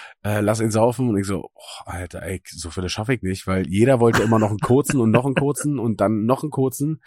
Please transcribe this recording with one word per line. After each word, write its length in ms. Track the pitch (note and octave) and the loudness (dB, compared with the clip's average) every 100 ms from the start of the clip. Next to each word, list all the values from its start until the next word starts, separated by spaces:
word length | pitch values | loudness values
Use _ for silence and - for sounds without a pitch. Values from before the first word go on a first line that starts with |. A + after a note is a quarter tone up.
| - - | -20 -10
äh, 160 | G#2 G#2 | -4 0
lass 200 | G#2 A2 | 2 2
ihn 100 | A2+ | 2
saufen.“ 380 | G#2+ A#2 A#2+ B2+ | 2 2 2 0
Und 80 | G2+ | 0
ich 80 | F#2+ | -2
so, 220 | F#2+ - | -4 -6
„Oh, 300 | _ - - - | _ -20 -18 -12
Alter, 380 | F2 F2+ - | -10 -10 -10
ey, 180 | E2 F#2 - | -8 -10 -10
so 240 | D2+ E2+ | -14 -10
viele 200 | F#2+ F2+ | -6 -6
schaffe 240 | - A2 | -4 -4
ich 80 | B2 | -2
nicht“, 240 | F#2+ F#2+ - | -4 -6 -4
weil 200 | F#2+ F2+ | -2 0
jeder 320 | G2 A#2 B2+ | 2 4 6
wollte 240 | A#2 A#2 | 4 4
immer 160 | A2 A2 | 4 2
noch 100 | G#2+ | 2
einen 100 | G#2+ | 0
kurzen 400 | - B2+ C#3+ C#3 | 2 2 2 2
und 100 | A2+ | 4
noch 140 | A2+ C3+ | 4 2
einen 100 | C3+ | 0
kurzen 440 | C#3 C#3+ D3+ C#3 | -2 -2 -2 -2
und 200 | A2+ G#2 | -2 0
dann 240 | G2+ A2 A2 | 0 2 0
noch 180 | C3 | 0
einen 80 | D3+ | -2
kurzen. 500 | C3+ C3 - D3 D#3 | -2 -2 -2 -4 -4